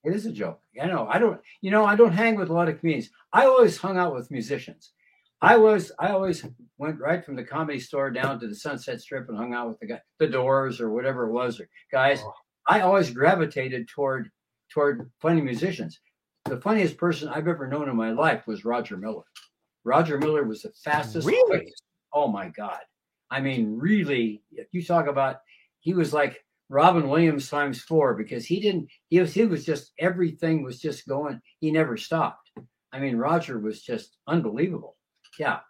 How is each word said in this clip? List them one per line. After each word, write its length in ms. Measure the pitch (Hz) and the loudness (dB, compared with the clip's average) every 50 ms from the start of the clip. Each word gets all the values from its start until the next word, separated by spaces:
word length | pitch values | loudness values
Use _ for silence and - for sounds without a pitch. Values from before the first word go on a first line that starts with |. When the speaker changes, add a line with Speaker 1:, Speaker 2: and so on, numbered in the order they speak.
| _ | _
Speaker 1:
It 120 | 151 185 | -2 -4
is 100 | 214 202 | -2 -4
a 60 | 226 | -6
joke. 300 | - 104 101 85 80 _ _ _ _ - | -6 -6 -8 -8 -8 _ _ _ _ -6
I 60 | 147 180 | -4 -2
know. 200 | 180 147 113 107 | -2 -2 -2 -2
I 100 | 135 185 | 0 2
don't, 200 | 240 220 175 - _ - - _ | 2 2 0 -2 _ -20 -20 _
you 80 | - 190 | -4 2
know, 160 | 202 214 214 | 4 4 6
I 100 | 202 208 | 4 8
don't 160 | 208 233 214 165 | 8 6 6 6
hang 220 | 196 226 233 220 | 2 2 2 2
with 140 | 208 185 165 | 0 -2 -2
a 40 | 165 | 0
lot 160 | 170 175 160 | 0 0 0
of 100 | 156 - | -2 -2
comedians. 300 | - 165 156 120 - - _ _ _ _ - | -2 -2 -2 -2 -4 -8 _ _ _ _ 4
I 120 | - 539 | 6 8
always 320 | - 262 254 240 190 - - | 8 8 8 8 6 6 0
hung 200 | - 190 190 185 | -6 -2 0 0
out 180 | 180 165 139 | 0 0 -2
with 160 | 127 123 - | -6 -8 -8
musicians. 640 | 143 127 110 113 135 120 - - - _ _ - _ _ _ _ _ _ _ _ _ _ | -8 -8 -6 -4 -6 -6 -6 -12 -20 _ _ -20 _ _ _ _ _ _ _ _ _ _
I 160 | 151 180 233 233 | 6 8 8 10
was, 340 | 214 220 214 196 165 - - - | 10 8 6 4 0 -4 -8 -4
I 100 | 165 196 | -2 0
always 340 | 202 190 190 190 170 - - - - _ - _ _ _ | 0 0 0 -2 -4 -4 -6 -16 -18 _ -20 _ _ _
went 220 | 139 156 156 - | -8 -6 -6 -4
right 240 | - 143 170 175 - | -2 -2 -2 -2 -2
from 120 | - 139 | -8 -10
the 80 | 127 113 | -10 -10
Comedy 360 | - - 151 160 151 143 127 | -8 -6 -6 -4 -4 -6 -8
Store 300 | 127 - - 143 135 135 | -10 -6 -4 -4 -4 -2
down 300 | 120 127 131 135 135 117 | -2 -4 -4 -4 -4 -4
to 80 | 120 107 | -8 -10
the 80 | 104 | -12
Sunset 440 | 104 - 151 143 127 - - 123 113 | -10 -8 -8 -8 -8 -8 -10 -10 -10
Strip 280 | - - 143 131 127 127 | -10 -10 -10 -10 -10 -10
and 80 | 113 104 | -8 -8
hung 160 | 117 123 120 | -8 -6 -6
out 160 | 120 120 117 | -6 -6 -8
with 100 | 110 - | -10 -12
the 60 | - | -12
guy, 160 | 107 117 110 _ _ _ _ | -12 -12 -12 _ _ _ _
the 100 | 156 151 | -2 0
Doors 540 | 120 131 127 131 135 135 135 131 117 - | 0 0 2 2 2 2 2 -2 -4 -6
or 100 | 120 110 | -4 -4
whatever 360 | 107 120 127 135 131 123 123 110 | -4 -2 -2 -2 -2 -2 -4 -2
it 40 | 113 | -2
was, 260 | 120 127 123 113 104 | -2 -2 -2 -4 -8
or 80 | 92 _ _ - _ _ | -14 _ _ -20 _ _
guys. 300 | - 135 131 139 143 139 - | 0 2 2 2 2 0 -4
Speaker 2:
Oh. 100 | - - - _ _ _ _ _ - | -14 -16 -18 _ _ _ _ _ 2
Speaker 1:
I 140 | - - | 4 4
always 300 | 185 185 196 196 175 143 | 6 4 4 4 2 0
gravitated 760 | 120 123 139 160 190 180 160 147 - 139 131 131 127 123 117 - | 0 2 4 4 4 4 0 -2 -2 -6 -6 -4 -6 -8 -8 -10
toward, 440 | - - 143 135 131 127 113 - _ _ _ _ _ _ _ _ | -6 -4 -2 -2 -2 -4 -6 -10 _ _ _ _ _ _ _ _
toward 400 | - 151 143 143 139 120 113 - _ _ | -2 0 0 2 0 -2 -6 -14 _ _
funny 200 | - 160 170 165 | 0 2 2 2
musicians. 580 | 143 131 123 113 - 190 185 - 104 80 - _ _ _ _ _ _ _ _ _ _ | 2 0 -4 -2 -4 -4 -4 -4 -10 -12 -12 _ _ _ _ _ _ _ _ _ _
The 140 | - 131 127 | -8 -8 -6
funniest 360 | - 202 220 220 190 156 - - | -2 0 2 2 2 0 0 0
person 320 | - 175 165 143 151 147 | 0 0 0 -2 -4 -8
I've 180 | 123 151 160 175 | -8 -4 -4 -4
ever 200 | 170 160 139 127 | -4 -4 -6 -6
known 220 | 139 151 147 139 | -4 -4 -4 -2
in 60 | 123 | -2
my 160 | 113 110 113 | -2 -2 -2
life 360 | 113 123 156 160 120 110 - - | 0 0 2 2 0 0 -4 -10
was 180 | 110 101 - | -10 -8 -4
Roger 320 | 113 117 123 - - 104 92 | -4 -4 -4 -4 -6 -10 -10
Miller. 260 | 98 110 107 110 - _ _ - - _ _ _ _ _ _ _ _ | -10 -10 -10 -12 -14 _ _ -20 -20 _ _ _ _ _ _ _ _
Roger 340 | 113 127 151 170 160 147 139 | 2 2 2 2 2 0 -2
Miller 260 | 147 151 151 151 135 | 0 0 0 0 -2
was 200 | 113 107 107 - | -2 -6 -8 -12
the 80 | - _ _ - | -18 _ _ -4
fastest 440 | 151 147 151 - 117 107 170 - - | -2 -2 -2 -2 -4 -6 -4 -2 0
Speaker 3:
Really? 320 | 415 494 508 440 370 - | 4 4 4 4 4 0
Speaker 1:
quickest. 240 | - - - - _ _ _ _ _ _ - | -2 -6 -18 -20 _ _ _ _ _ _ -2
Oh 140 | 147 151 127 | -2 0 0
my 220 | 104 98 95 90 | -2 -4 -6 -12
God. 300 | 80 - 104 98 - 76 - _ _ _ _ _ _ _ _ _ | -12 -12 -10 -10 -10 -12 -14 _ _ _ _ _ _ _ _ _
I 120 | 131 135 | -8 -4
mean, 360 | 135 135 131 123 113 107 107 117 | -4 -2 -2 -2 -2 -2 -4 -2
really, 640 | 139 180 214 208 180 156 139 123 117 110 104 107 _ _ - - - _ | 0 0 2 2 2 0 0 0 0 -2 -4 -8 _ _ -18 -18 -16 _
you 120 | - 180 165 | -8 -8 -4
talk 240 | - 175 170 156 143 | 0 2 2 2 2
about, 340 | 139 139 135 131 131 - _ _ _ _ _ _ _ _ | 0 0 0 0 -2 -6 _ _ _ _ _ _ _ _
he 140 | _ 160 185 | _ -2 0
was 200 | 180 160 139 143 | 0 0 0 2
like 300 | 151 147 - - - _ _ _ _ _ _ | 0 0 0 -2 -10 _ _ _ _ _ _
Robin 380 | 135 139 156 180 180 170 147 135 | 0 6 6 6 6 6 2 2
Williams 420 | 139 160 170 160 147 139 135 - | 2 4 4 4 2 0 -4 -4
times 320 | - 147 143 139 131 - | -2 -2 -2 -2 -4 -8
four 320 | - - 165 160 143 131 110 | -8 0 2 2 2 2 2
because 320 | 92 110 - - 120 117 | -2 -6 -8 -8 -10 -4
he 140 | - 165 202 | -4 -4 0
didn't, 300 | 208 208 190 170 135 - _ _ _ _ | 0 -2 -2 -2 -6 -8 _ _ _ _
he 100 | 160 180 | 2 2
was, 120 | 180 170 - | 2 2 2
he 120 | 196 233 | 0 0
was 200 | 220 175 143 - | 2 0 -2 -2
just, 280 | - 156 143 - _ _ - | -4 -4 -4 -6 _ _ -2
everything 640 | 160 185 180 180 180 165 160 - - 160 160 156 139 | -2 -2 0 0 -2 -2 -2 -4 -2 0 0 0 -2
was 180 | 131 117 - | -6 -12 -8
just 260 | - 156 - - - - | -8 -8 -8 -8 -8 -8
going. 320 | - - - - - - _ _ _ _ | -6 -6 -6 -6 -10 -12 _ _ _ _
He 120 | - 156 | -4 0
never 240 | 151 160 160 135 117 | 2 2 0 0 -2
stopped. 560 | 110 - - 165 165 160 - - - _ _ _ - - _ _ _ _ _ | -8 -6 -4 -2 -2 -2 -4 -6 -12 _ _ _ -20 -20 _ _ _ _ _
I 80 | - 135 | -10 -6
mean, 160 | 139 139 120 113 | -4 -4 -2 -2
Roger 420 | 123 147 165 170 160 - 131 113 | 0 0 0 0 -2 -4 -10 -8
was 220 | 104 107 107 - | -6 -8 -8 -10
just 360 | - - 120 107 - _ _ _ _ - | -10 -10 -10 -10 -10 _ _ _ _ -2
unbelievable. 680 | 156 170 143 113 104 123 156 190 170 - - - - _ _ _ _ _ _ _ _ - | -2 -2 -2 -2 -2 -2 -2 -2 -4 -8 -12 -14 -20 _ _ _ _ _ _ _ _ -6
Yeah. 200 | 151 131 110 - - _ | -4 -4 -4 -6 -10 _